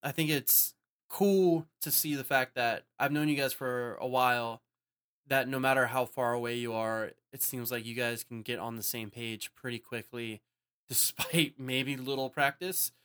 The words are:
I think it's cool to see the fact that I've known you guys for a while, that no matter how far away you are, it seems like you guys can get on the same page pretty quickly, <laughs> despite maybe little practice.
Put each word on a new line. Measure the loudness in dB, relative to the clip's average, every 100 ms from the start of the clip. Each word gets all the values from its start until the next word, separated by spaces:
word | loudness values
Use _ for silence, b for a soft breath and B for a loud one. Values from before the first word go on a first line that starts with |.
I | -6
think | 0 2
it's | 2 4 4 4 -2 _ _ -8
cool | 2 6 6 6 4 0 -8
to | -2
see | 0 0
the | -2
fact | 2 2 2
that | 0 0 -2 -6 -2
I've | 0
known | 2 0
you | 0
guys | 0
for | -2 -4 -4 -4 -6
a | 0
while, | 2 4 2 -2 -8 _ _ _ _ _ _ 0
that | 0 2
no | 0
matter | 4 4 4
how | 2
far | -2 0 0
away | 0 0 -2
you | -2
are, | -2 -2 -2 -6 -10 _
it | -6
seems | -4 -4 -6
like | -6
you | -6 -2
guys | -2 -4
can | -8 -10
get | -6 -6
on | -6 -6
the |
same | -6 -6 -8
page | -10 -8 -8 -12 _
pretty | -10 -10
quickly, | -8 -12 -10 -10 -8 -10 _ _
<laughs> | _ _ -4
despite | 0 0 -2 0 2 2 -2
maybe | -4 -2 -2 -4
little | -4 -4 -4
practice. | 0 0 0 -6 -2 -4 _